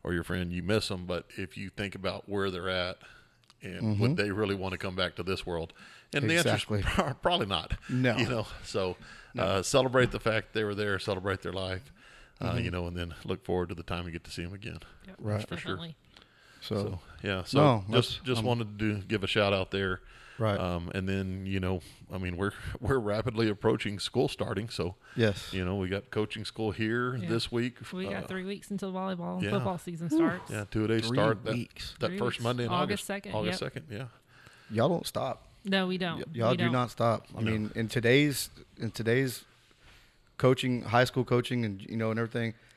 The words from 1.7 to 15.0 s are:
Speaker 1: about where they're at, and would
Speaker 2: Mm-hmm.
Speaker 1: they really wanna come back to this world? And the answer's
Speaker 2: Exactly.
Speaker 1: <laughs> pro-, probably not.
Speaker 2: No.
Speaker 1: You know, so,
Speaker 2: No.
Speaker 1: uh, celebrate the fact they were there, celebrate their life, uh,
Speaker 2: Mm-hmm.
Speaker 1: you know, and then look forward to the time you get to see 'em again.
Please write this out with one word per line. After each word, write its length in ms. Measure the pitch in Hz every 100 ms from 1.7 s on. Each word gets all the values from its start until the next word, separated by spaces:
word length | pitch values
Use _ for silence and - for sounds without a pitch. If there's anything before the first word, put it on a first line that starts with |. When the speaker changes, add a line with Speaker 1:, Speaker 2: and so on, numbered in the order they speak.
| - 101 95
Speaker 1:
about 320 | 92 98 -
where 220 | 98 98
they're 200 | 90 92
at, 280 | 92 90 - - - - _ - _
and 380 | 104 90 110 104
would 120 | 120
Speaker 2:
Mm-hmm. 40 | 180
Speaker 1:
they 160 | 104
really 240 | 98 104 98
wanna 220 | 92 92
come 180 | 98 92
back 200 | 90 -
to 60 |
this 220 | 87 92 92
world? 280 | 85 82 - - - -
And 160 | 143 143
the 60 | 165
answer's 160 | 135
Speaker 2:
Exactly. 300 | 104 - 107
Speaker 1:
<laughs> 20 | 98
pro-, 280 | - 156 -
probably 320 | 175 170 98
not. 260 | 90 - - -
Speaker 2:
No. 260 | 127 127 113
Speaker 1:
You 100 | 117
know, 180 | 117 104 -
so, 320 | - 104 92 87 - - -
Speaker 2:
No. 100 | -
Speaker 1:
uh, 180 | 92 98
celebrate 480 | 90 139 131 127 120
the 80 | -
fact 340 | 113 110 -
they 100 | 110
were 120 | 107 101
there, 220 | 104 95
celebrate 420 | - 92 95 95
their 120 | 90
life, 380 | 90 92 92 - - - - - -
uh, 100 | 90
Speaker 2:
Mm-hmm. 60 | 87 87
Speaker 1:
you 60 |
know, 160 | 87 87
and 80 | 87
then 160 | 85 - 90
look 180 | 95 -
forward 240 | 90 87
to 60 | 90
the 80 |
time 220 | - 87 87
you 60 |
get 120 | 82
to 80 | -
see 120 | -
'em 100 | 87
again. 260 | 98 - 82 - -